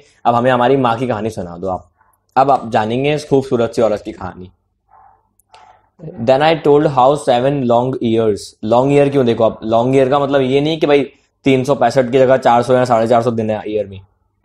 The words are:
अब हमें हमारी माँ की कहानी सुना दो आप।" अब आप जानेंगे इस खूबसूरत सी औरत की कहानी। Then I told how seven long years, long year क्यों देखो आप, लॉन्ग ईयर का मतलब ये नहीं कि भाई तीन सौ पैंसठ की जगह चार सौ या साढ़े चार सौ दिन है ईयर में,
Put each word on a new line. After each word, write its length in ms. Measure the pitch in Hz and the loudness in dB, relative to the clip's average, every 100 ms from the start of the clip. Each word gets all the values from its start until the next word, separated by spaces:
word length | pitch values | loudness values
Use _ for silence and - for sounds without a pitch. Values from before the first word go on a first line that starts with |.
| _ _ 117 | _ _ -2
अब 100 | 120 | 0
हमें 140 | 123 | 2
हमारी 260 | 123 123 139 | 2 2 2
माँ 200 | 123 113 | 0 -2
की 100 | 127 | -4
कहानी 220 | 110 110 | -4 -6
सुना 260 | 107 87 85 | -8 -12 -10
दो 100 | 92 | -8
आप।" 200 | 90 - _ _ _ _ 127 | -8 -10 _ _ _ _ -2
अब 160 | 135 | 2
आप 180 | 131 117 | 0 0
जानेंगे 420 | 110 107 120 143 | -4 -2 -2 -2
इस 140 | 151 - | -4 0
खूबसूरत 460 | 135 127 123 113 - | -2 0 -2 -2 0
सी 60 | |
औरत 200 | 110 104 | 0 -2
की 100 | 107 | -8
कहानी। 380 | 104 92 90 92 _ _ _ _ _ _ _ _ _ _ - - _ _ _ 156 - | -12 -14 -14 -20 _ _ _ _ _ _ _ _ _ _ -20 -20 _ _ _ -18 -4
Then 220 | 113 131 | 0 2
I 80 | 156 160 156 | 2 2 2
told 260 | 147 156 135 | 4 4 2
how 100 | 127 147 | 2 2
seven 400 | 143 123 135 143 123 | 0 0 0 -2 0
long 240 | 117 127 131 | 0 0 -4
years, 420 | 117 110 110 98 - _ 107 | -2 0 0 -2 -8 _ 0
long 180 | 117 139 | 0 2
year 180 | 143 139 | 2 2
क्यों 140 | 135 120 | 2 0
देखो 180 | 110 | 2
आप, 160 | 110 - | 0 -2
लॉन्ग 320 | 110 113 127 135 | -2 0 2 2
ईयर 140 | 127 | 2
का 100 | 143 | 0
मतलब 220 | 139 143 | 0 0
ये 200 | 127 139 | 0 0
नहीं 180 | 151 160 | -2 -2
कि 80 | 156 | 0
भाई 160 | 143 139 - _ _ 139 | 2 0 -8 _ _ 0
तीन 180 | 131 | 0
सौ 120 | 131 127 | 0 0
पैंसठ 360 | 123 127 123 | 2 0 0
की 60 | 131 | 2
जगह 200 | 127 131 | 2 2
चार 260 | 127 120 | 2 2
सौ 100 | 120 | 2
या 120 | 127 123 | 0 2
साढ़े 220 | 113 113 | 0 2
चार 140 | 120 | 2
सौ 100 | 123 | 0
दिन 180 | 113 110 | -2 -4
है 140 | 107 92 | -6 -6
ईयर 200 | 107 98 | -6 -6
में, 120 | 95 - _ _ _ | -12 -20 _ _ _